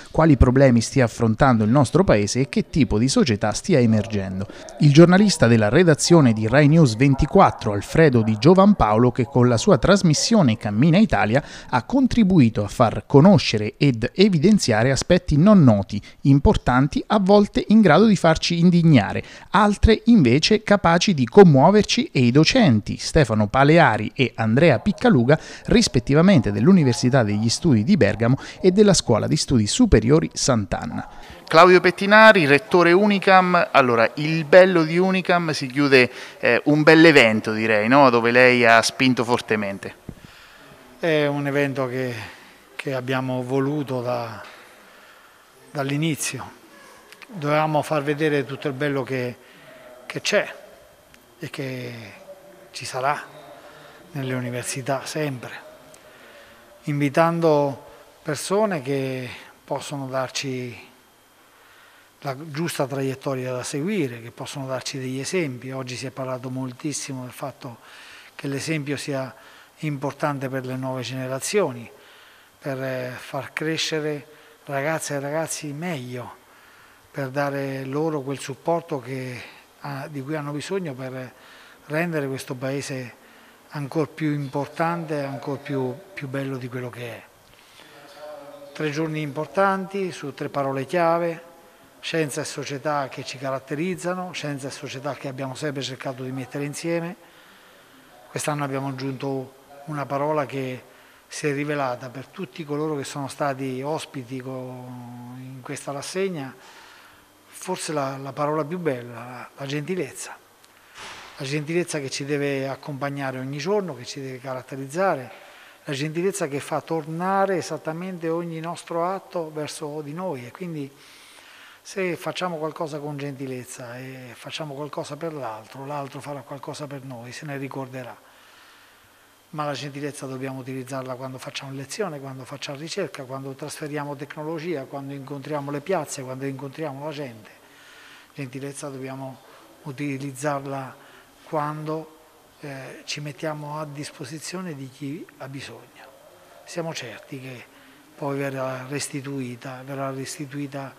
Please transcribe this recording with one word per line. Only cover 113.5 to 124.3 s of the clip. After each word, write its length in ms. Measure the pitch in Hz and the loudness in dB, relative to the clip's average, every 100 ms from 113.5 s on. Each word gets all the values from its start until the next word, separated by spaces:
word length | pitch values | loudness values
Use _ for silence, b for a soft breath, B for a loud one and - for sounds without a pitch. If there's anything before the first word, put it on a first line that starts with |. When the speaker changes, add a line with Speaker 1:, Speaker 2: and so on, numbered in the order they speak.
| 143 | -8
Speaker 2:
giorno, 380 | 160 208 180 131 | -4 -4 -4 -12
che 80 | |
ci 160 | 117 143 | -14 -14
deve 180 | 135 127 | -14 -14
caratterizzare, 920 | 135 127 - 135 135 160 196 143 117 B B B B B | -12 -12 -12 -14 -10 -4 -2 -2 -8 B B B B B
la 100 | - | -12
gentilezza 540 | 135 156 160 190 185 156 | -8 -6 -4 -4 -4 -8
che 140 | 139 | -8
fa 200 | - 151 | -8 -10
tornare 760 | - 165 151 165 185 196 196 180 | -6 -8 -8 -8 -4 -2 -2 -2
esattamente 720 | - 151 160 160 190 180 165 | -6 -10 -10 -10 -12 -10 -6
ogni 320 | 170 170 160 | -6 -8 -10
nostro 440 | 165 165 - 170 | -12 -14 -10 -6
atto 460 | 175 190 - 180 156 | -6 -8 -10 -10 -10
verso 500 | 151 143 - 151 151 | -10 -12 -10 -12 -12
di 100 | 147 | -12
noi, 340 | 160 185 135 123 | -10 -10 -10 -12
e 60 | |
quindi 360 | - 180 156 139 b b b b b b b b b | -14 -12 -10 -12 b b b b b b b b b
se 320 | - 196 185 | -14 -8 -6
facciamo 420 | 160 160 - 185 160 | -6 -8 -8 -8 -6
qualcosa 440 | 156 - 160 147 | -10 -8 -10 -10
con 160 | 147 143 | -10 -10
gentilezza 840 | 143 131 135 127 120 - 120 123 | -10 -10 -12 -12 -14 -16 -16 -16
e 320 | 131 131 127 | -16 -18 -20